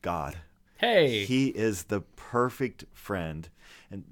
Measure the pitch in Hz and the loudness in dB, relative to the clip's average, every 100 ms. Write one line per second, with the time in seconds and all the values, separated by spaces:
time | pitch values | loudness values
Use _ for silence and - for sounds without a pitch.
0 | 92 85 71 85 - _ _ - 240 208 | -4 -4 -4 -8 -14 _ _ -2 4 6
1 | 143 110 101 127 135 - 110 98 - 101 | 6 4 2 2 2 2 0 0 -2 -4
2 | - - - 120 123 - 131 - - - | -6 -16 -4 0 0 0 -6 -6 -20 -14
3 | - 98 80 78 82 - - - - 98 | -6 -4 -4 -8 -12 -18 -20 -20 -16 -16
4 | - | -14